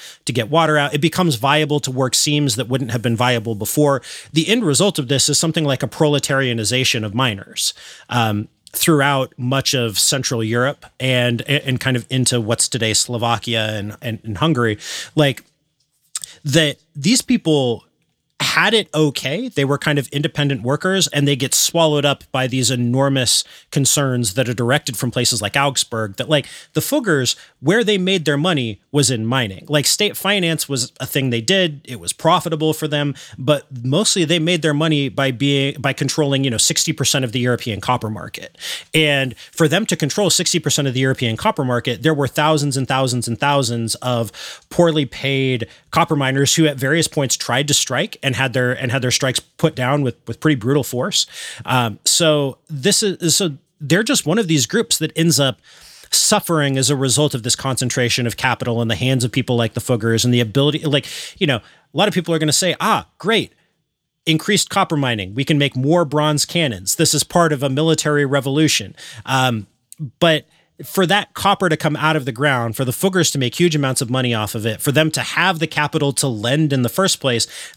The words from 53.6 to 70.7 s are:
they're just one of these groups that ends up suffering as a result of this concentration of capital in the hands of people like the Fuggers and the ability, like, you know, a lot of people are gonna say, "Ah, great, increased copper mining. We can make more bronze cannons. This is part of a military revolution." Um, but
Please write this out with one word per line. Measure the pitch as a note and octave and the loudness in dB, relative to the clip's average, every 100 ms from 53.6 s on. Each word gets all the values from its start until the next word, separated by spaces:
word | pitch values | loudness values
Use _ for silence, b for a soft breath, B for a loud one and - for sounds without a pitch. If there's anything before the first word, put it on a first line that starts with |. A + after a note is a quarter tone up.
| _ - | _ -12
they're | C#3+ F3+ | 0 0
just | A3+ C4 D3 | 2 0 0
one | G#3 | 0
of | F3 | 2
these | D3+ A2+ | 0 2
groups | G#3 A3+ - | -2 -2 -2
that | D#3 | -2
ends | D#3+ E3 D3 | 0 2 4
up | C3+ - B B B B B | 0 -2 B B B B B
suffering | - - G#3 - D#3+ C#3+ C3+ | -2 2 0 2 0 2 0
as | B2 | 0
a | C#3 | 0
result | C3 B2+ D3+ | 0 2 0
of | B2+ | 0
this | A2+ | -4
concentration | - C3+ A#2+ B2 - A#2+ - A#2 | -2 -2 -2 -2 0 0 0 -2
of | - | 0
capital | B2+ A#2 B2 A#2 | 0 0 -2 -2
in | A2+ | -2
the | F2 | 0
hands | C3 C3 | 0 0
of | A#2 | 0
people | C3+ - | -2 0
like | A#2+ A2+ | 0 0
the | B2 | -2
Fuggers | - A#2+ A2+ A2+ | -2 0 2 2
and | B2 | 2
the | B2 | 2
ability, | A2+ C#3 D3 D3 | 2 2 0 0
like, | D3 C#3 - B B B | 0 0 -2 B B B
you | E3 | 0
know, | A#2 | -2
a | - _ _ C#3+ | -4 _ _ 0
lot | G#3 | 0
of | |
people | F3+ E3+ | 0 -2
are | E3 | 0
gonna | D3+ | 2
say, | - F#3 - | 0 0 0
"Ah, | G3+ D#3 - _ | 0 0 -2 _
great, | F#3 A3 A2 _ _ _ _ _ _ _ E3 | 2 2 0 _ _ _ _ _ _ _ 0
increased | D#3 - G3 - | 0 2 0 2
copper | G3 F#3 D3+ | 0 0 0
mining. | C3 A2 F#2 | 0 -2 -4
We | A2 | -4
can | C#3 D3 | 0 2
make | C#3+ B2+ | 2 0
more | C3+ F3 | 2 2
bronze | D3+ D3 D3+ D3+ | 2 0 0 0
cannons. | - F3 D3 F#2+ F#2+ - | -2 0 0 -2 -6 0
This | D#3 | 0
is | D3 | 0
part | - F3 E3 | 0 2 2
of | C#3 | 2
a | C3+ | 0
military | C3+ D#3+ D#3 D3+ D3 | 0 2 2 2 0
revolution." | C#3 C#3 C3+ C#3+ D#3+ - F#2+ - B A2 - | 2 0 0 2 2 2 -4 -14 B -14 -2
Um, | C3 C3 A2 G2 _ _ - C#3 - | 2 2 0 -6 _ _ -14 -12 0
but | E3+ D3+ - b b | 2 2 -2 b b